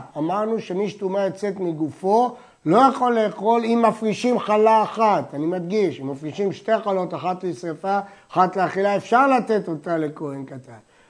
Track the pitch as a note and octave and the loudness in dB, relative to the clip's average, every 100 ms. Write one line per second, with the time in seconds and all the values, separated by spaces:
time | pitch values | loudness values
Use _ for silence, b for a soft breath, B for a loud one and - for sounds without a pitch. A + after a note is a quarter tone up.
0 | - D3+ D#3 G3 G#3+ A3+ - F#3 G3+ G3+ | -4 -6 -4 -2 -2 -4 -4 -4 -4 -4
1 | F#3+ G3 G3 - G#3 G3 F3 D#3 D#3 C3 | -4 -2 -2 -2 -6 -4 -4 -4 -6 -4
2 | F#3 A3 B3 A#3+ B B D#3 G3+ C4 A3+ | 0 2 2 -4 B B 2 6 6 4
3 | B3 A#3 G#3+ - G3+ A#3 A3+ A#3 A3+ A3 | 0 2 0 0 0 2 2 4 4 2
4 | A3 F#3+ B3 A#3+ - G#3+ A3 A3 G#3 G#3+ | -2 0 0 0 2 4 6 4 2 2
5 | A3 F#3+ - C#3+ D#3 F#3 E3+ G#3+ F#3+ C3+ | 2 2 -2 -4 -4 -4 -2 0 0 -2
6 | C3+ C#3 D3+ D#3+ G3 D#3 - A3 G#3+ F#3+ | -8 -8 -8 -4 -4 -4 -2 0 0 -2
7 | F3 D#3+ E3+ F#3 F#3 E3+ E3+ D#3 F#3+ G3+ | -2 -4 -4 -4 -6 -6 -8 -6 -2 -2
8 | G3 B _ E3+ F#3 F#3+ F3 F#3 G3 G3+ | -4 B _ 0 2 2 -2 0 0 0
9 | - A#3 C4+ B3+ G#3+ G#3+ F3+ D#3 F3+ E3 | 2 4 4 2 2 -2 -2 -6 -4 -2
10 | D3+ D3 D3+ C#3 C3 C3+ B2+ A2+ b b | -4 -6 -10 -10 -12 -16 -18 -20 b b
11 | b | b